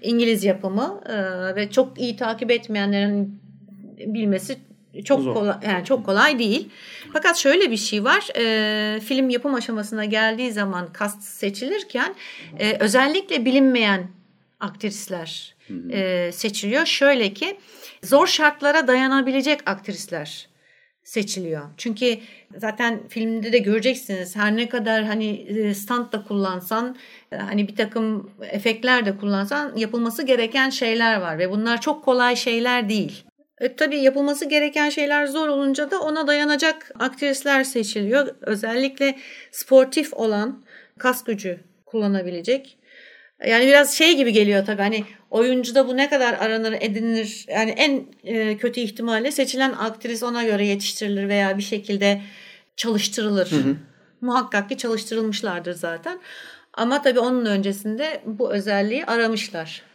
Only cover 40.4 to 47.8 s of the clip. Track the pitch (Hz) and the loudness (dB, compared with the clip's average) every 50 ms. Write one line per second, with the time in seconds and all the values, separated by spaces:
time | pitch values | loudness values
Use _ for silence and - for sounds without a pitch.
40.4 | 208 254 - - _ _ - - - _ _ _ - 254 247 247 - - 220 202 | -2 -2 -6 -10 _ _ -20 -20 -20 _ _ _ 0 0 0 0 -2 -6 -6 -4
41.4 | - 185 175 - - _ _ _ _ - - 226 208 202 196 190 180 180 180 170 | -4 -8 -8 -8 -12 _ _ _ _ -6 -4 -2 0 2 0 0 -2 -4 -8 -6
42.4 | 175 214 262 269 269 - _ _ _ _ - - - - - - - _ _ _ | -2 -2 -2 -2 -2 -12 _ _ _ _ -20 -20 -20 -20 -20 -20 -20 _ _ _
43.4 | - - 226 220 254 269 277 285 285 - - - 320 330 349 277 269 240 202 220 | 0 2 4 6 8 8 8 8 8 4 2 4 6 6 6 6 4 4 6 4
44.4 | 208 202 202 196 196 214 214 202 196 208 220 214 208 - - - _ _ - 220 | 6 6 4 2 2 0 -2 0 0 0 0 -2 -4 -6 -14 -20 _ _ 2 2
45.4 | 233 254 254 254 240 240 226 269 262 240 254 262 277 285 294 277 254 240 226 - | 4 4 2 0 0 2 2 2 2 4 2 0 2 2 2 2 2 2 0 0
46.4 | 214 220 220 220 226 220 220 - - 220 202 226 226 233 226 226 220 208 - - | 0 0 0 0 -2 -2 -2 -2 -2 -4 -2 -2 -2 0 0 -2 -2 -4 -8 -14
47.4 | - - 151 202 220 220 - - | -10 -4 -2 0 0 0 2 2